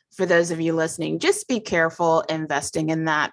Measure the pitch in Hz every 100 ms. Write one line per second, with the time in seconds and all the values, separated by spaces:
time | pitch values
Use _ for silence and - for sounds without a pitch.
0 | _ - 180 170 170 165 165 165 160 -
1 | 156 160 330 415 - 339 - 175 165 165
2 | 165 160 - 160 156 143 - 165 156 160
3 | 160 151 143